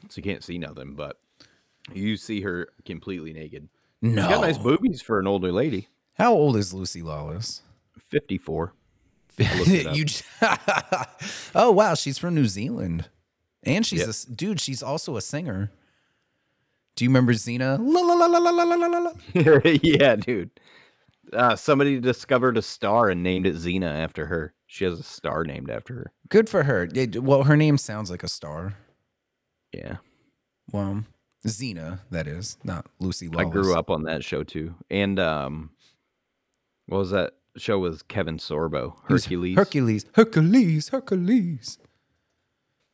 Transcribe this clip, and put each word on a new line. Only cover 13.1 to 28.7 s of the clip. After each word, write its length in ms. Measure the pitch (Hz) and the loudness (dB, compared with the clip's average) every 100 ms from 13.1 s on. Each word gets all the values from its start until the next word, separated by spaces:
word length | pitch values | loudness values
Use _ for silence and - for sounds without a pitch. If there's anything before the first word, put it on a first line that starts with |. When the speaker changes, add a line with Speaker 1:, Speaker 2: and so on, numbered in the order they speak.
| _ _ _ _ _ | _ _ _ _ _
Speaker 2:
And 240 | - 165 226 | -2 0 0
she's 140 | 175 | -2
Speaker 1:
Yep. 60 | 110 | -2
Speaker 2:
a 40 | |
s-, 140 | 110 | -4
dude, 360 | - 117 185 190 | -8 -8 -6 -4
she's 220 | - 127 | -6 -6
also 340 | 127 151 - 117 | -6 -6 -6 -6
a 40 | |
singer. 480 | - 143 170 95 101 - _ _ _ _ _ _ _ _ _ _ _ - | -6 -6 -6 -6 -6 -8 _ _ _ _ _ _ _ _ _ _ _ -2
Do 80 | |
you 60 | 123 | 4
remember 220 | 131 127 | 4 4
Xena? 460 | 117 123 120 131 135 | 2 -2 -4 -2 -2
La, 220 | 240 349 | 0 2
la, 120 | 349 | 4
la, 120 | 349 339 | 4 4
la, 120 | 339 349 | 4 4
la, 120 | 339 | 2
la, 120 | 339 | 2
la, 120 | 339 339 | 0 0
la, 120 | 349 | -2
la. 600 | 349 320 - 180 151 147 170 | -4 -8 -4 2 6 6 6
Speaker 1:
<laughs> 60 | 156 | 4
Yeah, 340 | 170 147 139 107 | 4 6 6 4
dude. 340 | 110 113 - _ _ - _ _ _ _ _ | 0 -4 -6 _ _ -20 _ _ _ _ _
Uh, 240 | 110 123 107 | 2 2 2
somebody 420 | - 139 143 135 | 2 4 4 2
discovered 580 | 123 120 - 127 127 113 | 0 0 2 2 2 0
a 40 | |
star 460 | - - 104 110 110 | -2 -4 0 4 4
and 140 | 90 | 2
named 240 | 90 92 92 | 0 0 0
it 80 | |
Xena 320 | 82 85 92 87 | 0 -2 -2 -2
after 360 | 76 80 - 76 | -2 -4 -6 -6
her. 260 | 85 78 _ _ | -4 -6 _ _
She 180 | - | -6
has 140 | 92 82 | -4 -4
a 40 | |
star 420 | - - - 78 | -10 -10 -6 -4
named 260 | 82 69 67 | -6 -8 -10
after 240 | 57 - | -10 -10
her. 180 | 127 - _ - | -14 -16 _ 0
Speaker 2:
Good 200 | 202 220 | 2 4
for 140 | 190 | 2
her. 240 | 143 110 87 | 2 2 0
It, 280 | 131 127 101 | -2 -2 -2
well, 220 | 135 139 | 4 4
her 120 | 139 151 | 6 6
name 220 | 156 143 | 6 4
sounds 320 | - 107 101 | 0 -8 -8
like 120 | 90 | -8
a 60 | 87 | -8
star. 460 | - - 78 92 | -8 -8 -10 -10